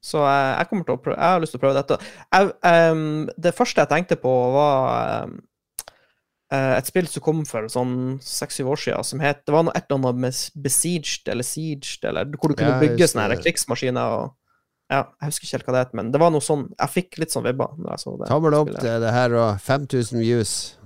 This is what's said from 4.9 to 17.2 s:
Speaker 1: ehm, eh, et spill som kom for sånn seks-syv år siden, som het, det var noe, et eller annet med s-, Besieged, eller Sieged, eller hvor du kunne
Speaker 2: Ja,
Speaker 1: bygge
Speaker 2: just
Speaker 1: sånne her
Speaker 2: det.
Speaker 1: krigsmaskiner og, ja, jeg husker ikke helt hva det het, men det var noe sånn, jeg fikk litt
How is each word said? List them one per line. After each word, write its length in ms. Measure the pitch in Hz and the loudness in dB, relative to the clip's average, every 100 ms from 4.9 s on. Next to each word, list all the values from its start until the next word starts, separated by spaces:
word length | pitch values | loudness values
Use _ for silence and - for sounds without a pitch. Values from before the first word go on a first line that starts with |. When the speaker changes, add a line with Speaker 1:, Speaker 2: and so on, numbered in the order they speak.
| 120 113 113 | 0 -2 -4
Speaker 1:
ehm, 100 | - - _ _ _ - - _ _ _ _ _ _ | -6 -14 _ _ _ -18 -18 _ _ _ _ _ _
eh, 260 | 139 135 127 | -2 2 0
et 80 | 135 | 0
spill 180 | 185 175 | -2 -2
som 140 | - | -2
kom 220 | - 156 151 | -2 -2 -2
for 220 | 117 110 | -6 -4
sånn 500 | 123 127 127 127 135 | -2 -2 -2 -4 -6
seks-syv 460 | - - 143 - 131 | -8 -8 -8 -6 -4
år 80 | 151 | -2
siden, 240 | - - 226 | -2 -4 -4
som 140 | 135 | -2
het, 240 | 143 143 - | -2 -2 2
det 60 | |
var 100 | 151 | 2
noe, 100 | 165 - | 2 0
et 80 | - | -2
eller 100 | 139 127 | 0 0
annet 80 | 123 | 0
med 100 | 127 | -2
s-, 180 | 131 - | -4 -8
Besieged, 760 | 156 139 - 160 175 147 - - | -6 -2 -2 0 -2 -4 -8 -6
eller 160 | 120 | -4
Sieged, 560 | 123 - 160 143 - - - | -4 -6 -6 -6 -8 -6 -4
eller 200 | - 131 | -4 -4
hvor 220 | 147 - | -2 -2
du 60 | 143 | 2
kunne 220 | 113 131 | 2 4
Speaker 2:
Ja, 20 | |
Speaker 1:
bygge 180 | 151 117 | 4 6
Speaker 2:
just 140 | 170 | 4
Speaker 1:
sånne 140 | 120 104 | 4 0
her 80 | 113 | 0
Speaker 2:
det. 80 | |
Speaker 1:
krigsmaskiner 720 | 170 165 - 120 127 123 120 110 | 0 -2 -2 -2 0 0 -2 -2
og, 100 | - _ _ _ _ _ _ | -6 _ _ _ _ _ _
ja, 140 | 139 - _ | -2 -2 _
jeg 60 | 147 | -8
husker 160 | - - | -8 -8
ikke 120 | 165 | -8
helt 80 | - | -2
hva 60 | 127 | 0
det 80 | 127 | 0
het, 60 | |
men 180 | 113 113 | -4 -2
det 100 | 139 | 4
var 100 | 170 | 4
noe 80 | 156 | 4
sånn, 300 | - 151 131 - | 0 -2 -2 -4
jeg 100 | 143 | -2
fikk 280 | - 180 | -2 -4
litt 100 | - | -8